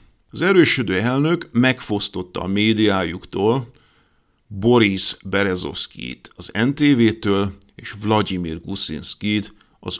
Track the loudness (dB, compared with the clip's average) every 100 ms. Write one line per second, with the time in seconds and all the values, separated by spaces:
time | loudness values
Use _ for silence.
0 | _ _ _ -4 2 4 4 2 0 0
1 | 0 0 0 -2 -2 2 2 2 -2 -4
2 | -4 -8 -8 -8 -4 0 2 4 2 2
3 | -2 -6 -8 -2 0 0 -4 _ _ _
4 | _ _ _ _ -16 -2 4 6 4 2
5 | -2 -4 -4 -2 0 -2 -6 -8 -8 -10
6 | -14 -14 -20 -16 -10 -2 -2 2 2 4
7 | 4 2 0 0 0 -6 _ -20 -18 -8
8 | 0 0 0 -4 -6 -8 -10 -8 -6 -8
9 | -8 -6 -2 -2 -4 -16 _ _ -12 -12